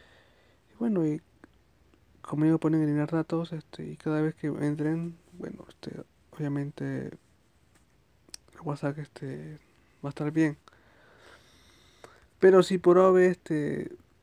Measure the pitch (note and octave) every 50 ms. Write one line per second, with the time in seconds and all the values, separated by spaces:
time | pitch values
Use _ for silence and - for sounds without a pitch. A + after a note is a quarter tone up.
0 | - _ _ _ _ _ _ _ _ _ _ _ _ _ _ - A#3 A#3 G#3 F3
1 | D#3+ D3+ D3+ D#3+ - _ _ _ - - _ _ _ _ _ _ _ _ _ _
2 | _ _ _ _ - - C#3+ D3 D#3 D#3+ E3 D#3+ - D#3 D#3+ D#3+ D#3 D3 D3 D3+
3 | D3 D3 E3 D#3+ D#3 - E3 E3 E3+ D#3+ E3 D#3 - _ - - D#3 D3+ D3+ -
4 | - D#3+ D#3 D#3 D#3 D#3+ D#3 - - D3 - - D3 D3 D3 D#3 D3 D3+ E3 E3
5 | E3+ E3+ E3+ - _ _ F3 F3 - - - - - - - _ - - - -
6 | - _ _ _ _ _ - - D3+ C#3+ C#3+ C#3+ C#3+ C#3+ - - C#3+ C3+ C3+ C3
7 | C3+ - - - _ _ _ _ _ _ _ _ _ _ _ _ _ _ _ _
8 | _ _ _ _ _ _ - - _ _ - - E3 D#3 D3 - - C#3+ C#3+ D3+
9 | C#3+ - - - D3 C3+ C3+ D3+ D#3 D#3 D#3 D3+ _ _ _ _ _ _ _ _
10 | - C#3+ - - D3+ D3 D#3 D#3+ D#3+ D3+ C#3+ - _ - - - _ _ _ _
11 | _ - - - - - - - _ _ _ - _ - _ _ _ _ _ _
12 | - - - - _ _ _ _ - F#3+ F#3+ F#3 F3 - G3 F3+ - F3+ F3 F3+
13 | F#3 F#3+ F#3 F#3 F#3 F#3 F3 - - - D#3+ D3+ D3 D3+ C#3+ D3+ - - - -
14 | - _ _ _